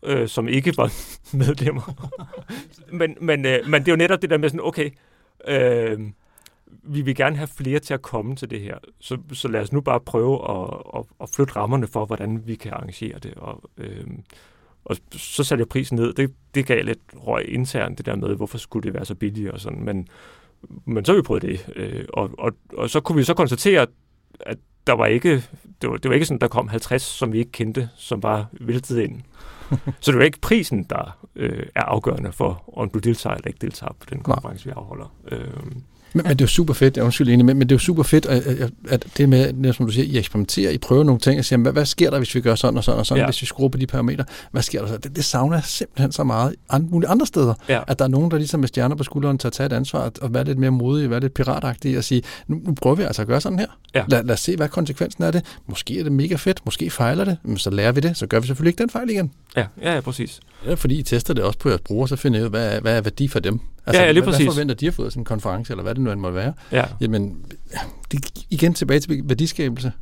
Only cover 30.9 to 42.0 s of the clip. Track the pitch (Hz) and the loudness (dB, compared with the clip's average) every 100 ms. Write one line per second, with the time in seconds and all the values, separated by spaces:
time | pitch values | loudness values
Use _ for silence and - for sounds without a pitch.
30.9 | - - - - - - - - - - | -6 -6 -12 -20 -6 -6 -4 -6 -4 0
31.9 | 107 - 131 123 - - 87 - - 104 | 0 0 -2 -4 -2 -2 -2 -12 -8 -4
32.9 | 110 113 117 - - - - 104 - - | -2 0 0 -2 -6 -6 -8 -8 -8 -12
33.9 | - - - - - - - - - - | -12 -12 -8 -2 -2 -2 -12 -12 -12 -12
34.9 | - - - - 120 - 127 - 127 - | -14 -16 -20 -12 -10 -10 -10 -12 -12 -16
35.9 | _ - 160 170 139 131 - 170 - 135 | _ -2 0 2 4 4 6 4 6 4
36.9 | 131 117 - 131 120 123 135 127 131 - | 6 2 4 6 8 8 8 6 6 4
37.9 | 170 147 156 156 127 139 127 120 - - | 2 6 6 6 0 0 -2 -2 -6 -2
38.9 | 127 - - 143 131 135 131 131 123 117 | -2 -2 4 6 8 6 2 0 2 0
39.9 | 110 139 131 101 107 98 - 139 - - | 2 2 0 0 -2 -2 0 0 0 4
40.9 | 127 151 123 - 143 127 127 120 139 143 | 6 6 6 4 2 2 4 4 2 0
41.9 | - | 4